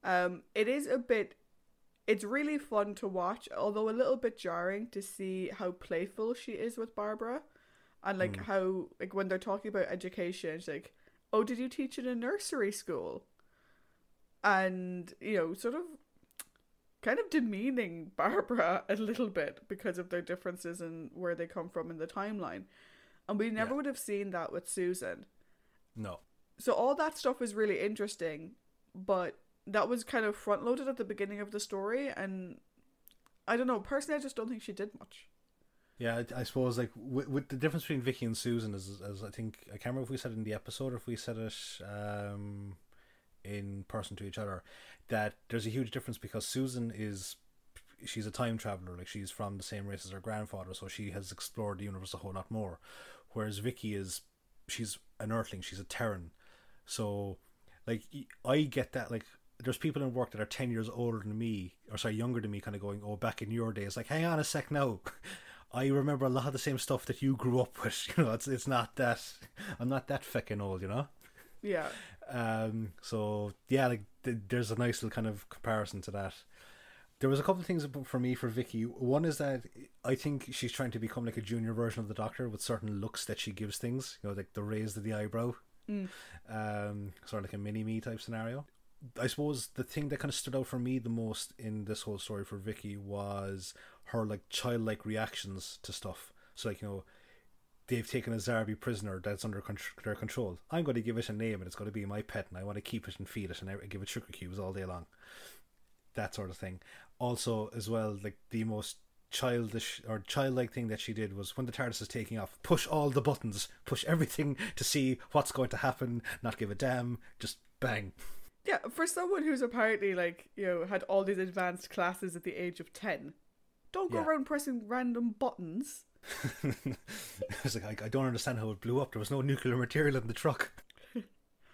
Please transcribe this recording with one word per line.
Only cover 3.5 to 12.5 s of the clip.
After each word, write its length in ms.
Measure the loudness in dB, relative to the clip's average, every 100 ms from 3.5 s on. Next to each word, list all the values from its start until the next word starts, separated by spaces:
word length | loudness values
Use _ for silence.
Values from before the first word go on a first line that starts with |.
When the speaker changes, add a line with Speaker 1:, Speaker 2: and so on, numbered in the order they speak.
| 0
Speaker 1:
although 320 | 0 2 2
a 40 |
little 240 | 4 4 4
bit 200 | 2 -2
jarring 520 | -4 0 0 -2 -4
to 120 | -6
see 500 | -8 -6 -4 -2 -4 -2
how 140 | -4
playful 640 | -4 -2 -2 -2 -2 -2
she 180 | -2 -4
is 240 | -4 -4 -2
with 200 | -6 -2
Barbara. 460 | -2 -2 -2 -4 -6 -20 _ -20 -20 _
And, 160 | -2 2
like, 140 | 2 2
Speaker 2:
Mm. 60 | 2
Speaker 1:
how, 400 | 4 4 2 -2 -6
like, 160 | -4
when 140 | 0 2
they're 100 | 2
talking 300 | 2 -2 0
about 180 | 2 2
education, 680 | 0 -4 -2 -2 -2 -4 -4
she's 100 | -4
like, 240 | -6 -8 _ -20 _ _
"Oh, 120 | 4
did 140 | 6 2
you 100 | -2
teach 300 | 0 -2 -2
in 60 | -2
a 80 | 0
nursery 560 | 0 0 0